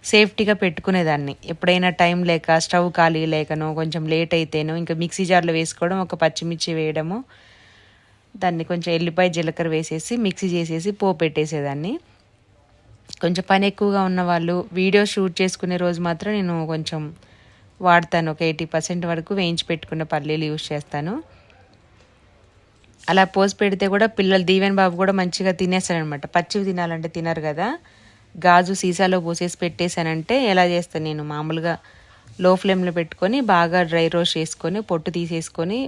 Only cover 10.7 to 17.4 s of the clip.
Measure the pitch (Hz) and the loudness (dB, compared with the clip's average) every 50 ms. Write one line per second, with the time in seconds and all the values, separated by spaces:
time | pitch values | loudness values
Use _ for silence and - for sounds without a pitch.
10.7 | 160 160 165 202 202 202 202 196 180 156 165 160 147 156 151 151 160 151 143 143 | -4 -4 -4 -4 -4 0 0 0 2 2 0 0 0 -2 -2 -2 -2 -4 -4 -4
11.7 | 139 147 151 190 269 349 _ _ _ _ _ _ _ _ _ _ _ _ _ _ | -4 -4 -6 -6 -6 -8 _ _ _ _ _ _ _ _ _ _ _ _ _ _
12.7 | _ _ _ _ - _ _ - - - - 170 180 180 180 - 196 190 196 202 | _ _ _ _ -20 _ _ -20 -10 -4 -2 -2 -2 -2 0 2 2 2 2 0
13.7 | 196 - 208 202 196 202 190 185 185 185 180 175 175 170 170 170 175 180 175 - | 0 0 -2 0 0 0 0 0 0 -2 0 0 0 0 0 -2 -2 -2 -4 -4
14.7 | 170 185 185 190 190 202 208 202 - 208 190 185 170 - 190 185 185 - - 175 | -2 0 0 4 4 4 2 2 0 -2 -2 -2 0 -2 -2 -2 -2 -4 -6 -4
15.7 | 180 180 180 175 170 165 175 170 170 165 - 208 214 208 190 180 170 165 160 156 | -2 -2 0 -2 -2 -2 -2 -4 -4 -4 -4 -4 -2 -2 -2 -2 -2 -2 -2 -4
16.7 | 160 160 156 - 165 156 151 151 165 - - _ - - | -4 -6 -6 -6 -6 -8 -8 -8 -12 -16 -20 _ -20 -20